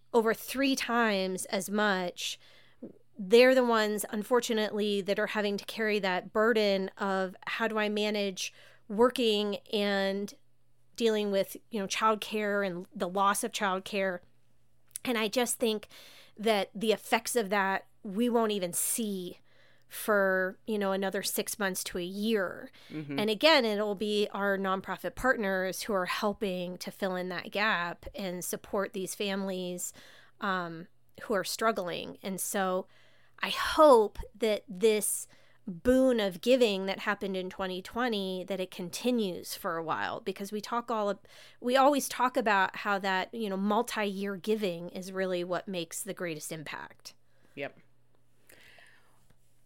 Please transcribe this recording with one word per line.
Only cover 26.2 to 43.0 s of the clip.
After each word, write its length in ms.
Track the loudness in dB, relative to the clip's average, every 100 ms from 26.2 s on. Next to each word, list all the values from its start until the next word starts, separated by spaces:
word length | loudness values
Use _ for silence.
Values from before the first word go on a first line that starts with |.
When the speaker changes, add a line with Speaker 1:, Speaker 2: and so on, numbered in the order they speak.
| -2 -2 -4 -4 -6 -8
Speaker 1:
to 120 | -10
fill 260 | -6 -4 -2
in 140 | -4
that 200 | -6 -6
gap 540 | -2 0 0 -2 -6 -12
and 300 | -8 -6 -6
support 480 | -6 -8 -4 -4 -4
these 220 | -4 -8
families, 800 | -6 -4 -4 -4 -4 -6 -6 -8 -12 -20 -20 -20 -8
um, 460 | -4 -2 -4 -8 -14 -20 -20 -12
who 120 | -2
are 80 | -2
struggling. 760 | -2 0 0 0 -2 -6 -8 -10
And 160 | -6 -6
so 480 | -2 0 0 0 -2 -12 -20 -20 -20 -6
I 60 | -4
hope 720 | -2 0 8 10 10 8 0 -10 -2
that 240 | 0 0 -4
this 580 | 2 4 4 2 -4 -8 -18 -20 -18
boon 540 | -12 -2 4 6 6 4
of 220 | 0 0
giving 460 | 4 6 6 2 -2
that 120 | -4
happened 380 | -2 -2 -2 -4
in 120 | -6
twenty 320 | -6 -6 -6
twenty, 640 | -6 -2 -2 0 -2 -4 -4
that 100 | -4
it 140 | -6
continues 840 | -8 -10 -4 0 2 0 -4 -10
for 220 | -8 -4 -4
a 60 |
while, 340 | -2 -2 -2 -4
because 320 | -6 -6 -6
we 100 | -8
talk 300 | -4 -4 -2
all 180 | -2 0
of, 100 | -2 -8 -20 -20 -8
we 160 | 2 6
always 320 | 6 4 0
talk 280 | 0 0 2
about 420 | 2 4 2 0
how 200 | -2
that, 340 | 0